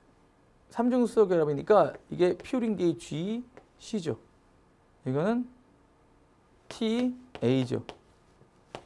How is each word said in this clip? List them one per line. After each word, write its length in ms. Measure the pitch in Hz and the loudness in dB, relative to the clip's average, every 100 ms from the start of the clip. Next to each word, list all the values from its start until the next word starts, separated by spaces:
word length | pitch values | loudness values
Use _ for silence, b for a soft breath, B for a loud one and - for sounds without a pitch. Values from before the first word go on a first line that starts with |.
| _ _ _ _ _ _ _ | _ _ _ _ _ _ _
삼중 360 | - 240 247 226 | -2 0 2 2
수소결합이니까 880 | 226 196 175 151 143 - 208 143 - - | 4 4 4 2 0 4 6 6 0 -10
이게 260 | 151 175 175 | 0 0 0
퓨린 400 | - 254 226 196 | -4 -4 -2 0
게 200 | 175 151 | 0 -2
지씨죠. 1200 | - 151 190 233 240 - - _ - 214 160 113 - _ _ _ _ _ _ _ 127 | -6 -8 -6 -8 -10 -20 -20 _ -10 -6 -4 -6 -10 _ _ _ _ _ _ _ -6
이거는 420 | 139 190 240 247 - _ _ _ _ _ _ _ _ _ _ - | -2 -2 -2 -4 -12 _ _ _ _ _ _ _ _ _ _ -20
티에이죠. 1160 | - 220 233 247 247 - - 120 131 123 113 - - _ _ _ _ _ _ _ - | -6 -2 0 -2 -4 -14 -4 0 0 -2 -6 -8 -18 _ _ _ _ _ _ _ -12